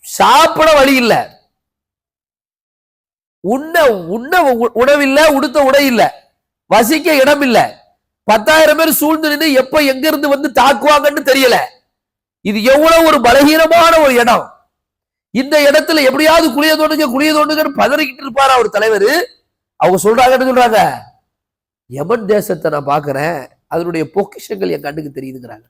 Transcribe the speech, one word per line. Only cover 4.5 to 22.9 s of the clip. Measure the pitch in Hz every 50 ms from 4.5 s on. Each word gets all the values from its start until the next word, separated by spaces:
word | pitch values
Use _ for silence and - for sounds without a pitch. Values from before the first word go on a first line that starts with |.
| 254
உ-, | 226 240 240 -
உணவில்ல, | - 247 269 285 294 285 269 269 285 311
உடுத்த | 320 294 269 262 294 247 302 285
உடை | 262 269 285 285
இல்ல, | 269 240 214 220 - - - _ _ _ _ _ _ _ _ _
வசிக்க | _ 175 214 240 208 320 311 285 339 311
இடம் | 277 262 277 294 285
இல்ல, | 285 254 233 190 143 117 - _ _ _ _ _ _ _ _ _ _
பத்தாயிரம் | - 208 - 208 311 311 320 320 302 302
பேர் | 302 330 320 302
சூழ்ந்து | - 294 302 320 311 320 302
நின்று | 294 294 320 320 277
எப்ப | 262 262 262 - 311
எங்க | 294 277 262 262 254 311
இருந்து | 311 294 294 294
வந்து | 277 269 285 294 240 269
தாக்குவாங்கன்னு | 240 269 277 - - 294 302 294 277 294 294 311 294 285
தெரியல. | 262 269 269 247 220 170 135 - _ _ _ _ _ _ _ _ _ _ _ _ _ _
இது | _ 190 208 220 208
எவ்வளவு | 247 269 294 311 320 330 330 330
ஒரு | 311 302 285
பலகீனமான | 233 240 240 277 285 285 311 320 330 311 330 339 330 330 339 320 311
ஒரு | 277 254
இடம். | 240 240 233 233 180 139 - - _ _ _ _ _ _ _ _ _ _ _ _ _ _ _
இந்த | _ 214 262 277 302 302 294 277
இடத்துல | 277 311 302 311 330 311 285
எப்படியாவது | 254 254 285 311 311 320 339 330 311
குழிய | 226 277 294 311 311
தோண்டுங்க, | 302 311 311 311 294 311 269
குழிய | 233 269 294 311 311
தோண்டுங்கன்னு | 302 302 302 311 302 311 302 285 -
பதறிக்கிட்டு | 202 220 269 302 311 269 262 - 285
இருப்பாரா | 269 226 277 277 269 262 254
ஒரு | 226 208 -
தலைவரு? | 202 214 220 220 202 196 226 285 339 415 - _ _ _ _ _ _ _ _ _
அவங்க | _ 151 170 185 185 -
சொல்றாங்க, | 208 226 233 254 254
என்ன | 262 254 254 262
சொல்றாங்க? | 254 254 247 240 220 208 175 156 131 117 - - _ _ _ _ _ _ _ _ _ _ _ _ _ _ _ _
"யமன் | 123 135 147 170 233 240 214
தேசத்தை | 185 208 208 196 - 190 156 - 165
நான் | 151 143 139
பாக்குறேன், | 139